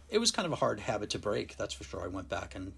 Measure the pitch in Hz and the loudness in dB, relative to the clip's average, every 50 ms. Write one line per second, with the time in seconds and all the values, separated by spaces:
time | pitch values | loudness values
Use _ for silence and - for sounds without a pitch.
0 | - - - 214 233 220 - - 196 170 143 - 135 120 110 107 - - 113 104 | -2 2 4 4 6 4 4 4 2 0 2 4 4 2 2 2 0 0 0 0
1 | 104 107 - 98 98 104 107 127 120 - - - 104 98 - - - - - 90 | 0 -2 -2 -2 0 0 0 0 0 -2 -4 -4 -4 -4 -4 -8 -8 -8 -6 -6
2 | 90 90 92 95 90 - 92 90 92 - - 95 92 95 92 | -4 -4 -4 -6 -4 -4 -4 -4 -4 -4 -6 -8 -8 -8 -10